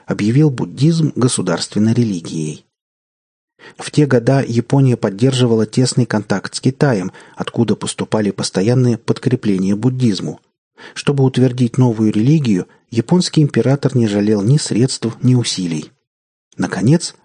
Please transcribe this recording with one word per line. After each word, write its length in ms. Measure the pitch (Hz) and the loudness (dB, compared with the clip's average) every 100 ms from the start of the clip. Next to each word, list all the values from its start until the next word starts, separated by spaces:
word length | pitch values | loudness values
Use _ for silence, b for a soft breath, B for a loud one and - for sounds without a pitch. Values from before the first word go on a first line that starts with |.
объявил 460 | b 95 104 127 151 | b -4 0 2 2
буддизм 640 | 123 87 90 151 165 147 | 0 -8 0 0 2 -2
государственной 800 | - 123 - 90 82 - 104 110 | 0 -2 -2 -4 -4 -4 -2 0
религией. 720 | 113 113 90 67 78 76 73 _ _ _ _ _ _ _ _ _ _ B B | 2 0 -2 -8 -8 -8 -10 _ _ _ _ _ _ _ _ _ _ B B
В 120 | - | -6
те 140 | - 143 | 0 2
года 380 | 123 117 139 - | 2 2 0 0
Япония 520 | 117 117 139 131 117 | -2 0 2 2 2
поддерживала 640 | 107 98 131 131 123 110 | -2 0 0 2 2 2
тесный 420 | 107 - 127 - 120 | 0 0 0 0 0
контакт 480 | 107 - 98 - | -2 -2 -4 -4
с 60 | - | -4
Китаем, 520 | 131 131 147 107 90 B B B | -4 0 0 0 -4 B B B
откуда 400 | - - 110 101 | -10 -2 -2 0
поступали 540 | - - 95 110 101 | -4 -8 -4 -2 -2
постоянные 680 | - 104 - 104 127 123 110 | -2 -4 -2 0 2 2 0
подкрепления 800 | - - 123 127 104 92 95 104 | -2 -4 -2 -2 -2 -2 0 0
буддизму. 640 | 127 127 120 92 76 - _ _ _ _ B | -2 0 -2 -2 -6 -10 _ _ _ _ B
Чтобы 320 | - - 139 | -6 -2 2
утвердить 540 | 131 123 127 123 120 - | 2 2 0 2 -2 2
новую 340 | 127 110 107 | 2 2 0
религию, 540 | 104 123 160 127 92 - b b | 2 2 2 2 0 -2 b b
японский 500 | 113 - 180 - - | -6 0 0 2 2
император 560 | 143 117 127 139 - 123 | 2 2 0 0 0 0
не 120 | 113 | 0
жалел 340 | 101 104 107 | 0 2 0
ни 160 | 101 151 | 2 0
средств, 480 | - 127 135 - 113 - | 0 0 0 -2 -6 -2
ни 120 | 123 127 | 2 2
усилий. 560 | 113 - 87 78 - _ _ _ _ _ _ - | 0 -4 -6 -6 -10 _ _ _ _ _ _ -8
Наконец, 580 | 92 95 101 165 - - | -6 -2 2 2 0 -14